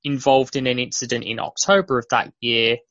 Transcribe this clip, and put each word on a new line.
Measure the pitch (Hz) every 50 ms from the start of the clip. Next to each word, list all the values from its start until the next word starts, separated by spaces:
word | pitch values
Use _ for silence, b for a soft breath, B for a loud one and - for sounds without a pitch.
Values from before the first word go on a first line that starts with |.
| -
involved | 143 143 131 - 143 135 135 131 127 -
in | 139 131
an | 127 123 123
incident | 123 - - - 131 123 123 117 107
in | - 113 113
October | - 78 - - - - 196 196 185 - 135 123
of | 117 -
that | - 117 - - - _
year | - 120 117 113 113 113 117 117 - _